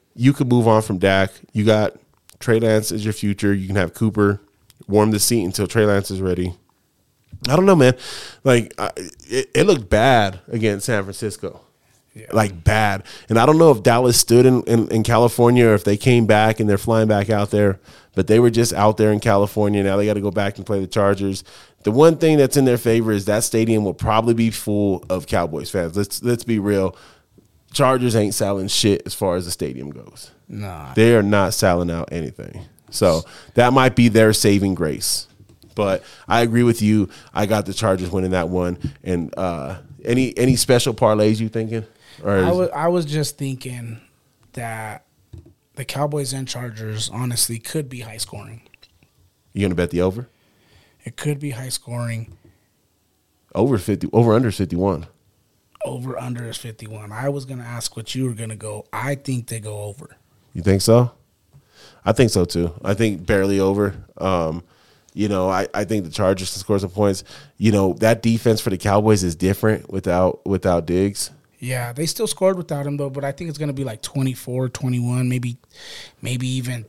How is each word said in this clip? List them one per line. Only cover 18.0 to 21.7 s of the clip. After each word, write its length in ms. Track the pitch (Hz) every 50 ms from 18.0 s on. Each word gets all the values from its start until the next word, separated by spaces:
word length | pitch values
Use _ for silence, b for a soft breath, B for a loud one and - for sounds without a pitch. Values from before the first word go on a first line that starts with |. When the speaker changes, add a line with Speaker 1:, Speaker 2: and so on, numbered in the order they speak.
| b b _
Speaker 1:
but 120 | - 92 -
they 120 | 151 120
were 100 | 123 120
just 220 | 113 117 117 101 87
out 240 | 80 101 107 107 -
there 140 | 107 107 107
in 80 | 101
California. 600 | - 117 101 101 101 101 - 110 104 101 104 101
Now 140 | 98 98 95
they 100 | 101 101
gotta 140 | 107 104 104
go 80 | 98 101
back 280 | 87 104 101 101 98 -
and 80 | 95
play 160 | - 107 98
the 60 | 95 87
Chargers. 580 | - 110 101 101 101 95 101 98 98 95 B B B B B B